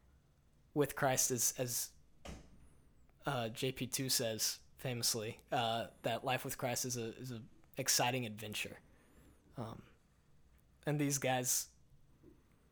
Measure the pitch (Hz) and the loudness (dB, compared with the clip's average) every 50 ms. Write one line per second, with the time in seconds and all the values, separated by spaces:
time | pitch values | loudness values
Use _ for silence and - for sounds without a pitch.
0 | - - - - _ - - - _ - - - - - - 151 143 135 - - | -20 -20 -20 -20 _ -20 -20 -20 _ -20 -20 -20 -20 -6 2 2 2 2 2 2
1 | - 135 131 127 - - 131 120 - - - - 131 123 117 - - - - - | 2 2 4 4 4 2 4 2 2 2 2 0 -2 -2 0 -2 -4 -4 -8 -18
2 | - - - - - - - - - - - - - - - - - - - - | -20 -20 -20 -16 -14 -14 -14 -14 -16 -20 -20 -20 -20 -20 -20 -20 -20 -20 -20 -20
3 | - - - - - - 143 123 117 113 113 - - 131 131 - 127 120 - - | -20 -20 -20 -6 -2 -2 0 0 0 -2 -2 -2 -2 -2 0 -2 -4 -2 0 -2
4 | 135 131 - - 127 113 110 110 - - - - - - - - - 135 123 120 | 0 2 2 2 2 2 0 2 0 0 0 -2 -10 -20 -20 -8 -6 -4 -2 0
5 | 117 - - 120 107 110 - - - - - 120 120 113 113 117 110 - - - | 2 2 2 2 -2 -4 -8 -10 -8 -2 0 2 2 2 0 0 -2 -6 -10 -4
6 | - 131 117 117 - 135 127 127 - 139 - - - 123 120 - - 131 120 123 | -2 -2 -2 0 0 0 0 0 0 -4 -4 -2 0 0 0 0 0 -2 -2 -2
7 | 113 113 - - 123 127 123 113 104 - - - - - - - 131 - - - | -4 -4 -6 -8 -8 -8 -8 -10 -10 -14 -18 -20 -20 -14 -8 -4 2 4 4 4
8 | 135 123 123 127 123 110 107 101 104 107 107 - - 98 - - - - - - | 4 4 2 0 -2 -4 -6 -6 -8 -6 -4 -4 -6 -6 -8 -12 -18 -20 -20 -20
9 | - - - - - - - - - - - - 117 110 - - - - - - | -20 -20 -20 -20 -20 -20 -20 -20 -20 -16 -10 -8 -8 -8 -8 -12 -16 -20 -20 -20
10 | - - _ - - - - - - - - - - - - - - - 147 147 | -20 -20 _ -20 -20 -20 -20 -20 -20 -20 -20 -20 -20 -20 -20 -6 -2 0 2 2
11 | 147 143 143 135 131 127 127 127 127 123 - - - - - - - - - - | 2 2 2 2 2 2 2 4 4 2 2 2 0 -4 -12 -20 -20 -20 -20 -20
12 | - - - - - - - - - - - - _ - | -20 -20 -20 -20 -20 -20 -20 -20 -20 -20 -20 -20 _ -20